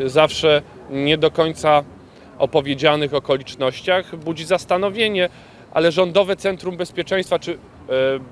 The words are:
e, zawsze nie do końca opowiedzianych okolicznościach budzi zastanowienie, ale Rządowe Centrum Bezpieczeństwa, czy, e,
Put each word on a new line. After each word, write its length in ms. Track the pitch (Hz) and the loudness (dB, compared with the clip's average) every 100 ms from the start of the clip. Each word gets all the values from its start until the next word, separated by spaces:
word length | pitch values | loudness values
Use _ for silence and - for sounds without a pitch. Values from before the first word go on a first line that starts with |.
| 131 | 0
e, 40 | |
zawsze 520 | 147 156 - 160 147 - - - | 2 2 2 2 2 0 -18 -10
nie 280 | 139 143 156 | -4 0 2
do 140 | 156 | 0
końca 520 | 165 160 160 156 147 143 - - - - - | 0 -2 0 2 2 0 -14 -20 -20 -14 -4
opowiedzianych 760 | 135 156 139 135 151 151 143 | -2 0 -2 0 2 2 0
okolicznościach 1040 | 139 - 135 131 - 131 - - 185 180 170 | -2 0 -2 -2 -4 -4 -4 -2 -2 -2 -10
budzi 300 | 156 156 156 | -8 -6 -2
zastanowienie, 840 | 180 - 180 196 208 220 196 175 - - - - | -2 0 0 0 -2 -2 0 -2 -4 -20 -20 -6
ale 180 | 156 165 | 2 2
Rządowe 440 | 160 180 180 190 190 | 4 2 2 2 0
Centrum 420 | 196 180 180 175 | -4 -4 -8 -8
Bezpieczeństwa, 600 | 180 - 165 190 180 170 | -8 -6 -4 -2 0 -2
czy, 120 | - | -4
e, 40 | 156 - - - 131 135 135 127 | -10 -12 -16 -4 0 0 -2 -6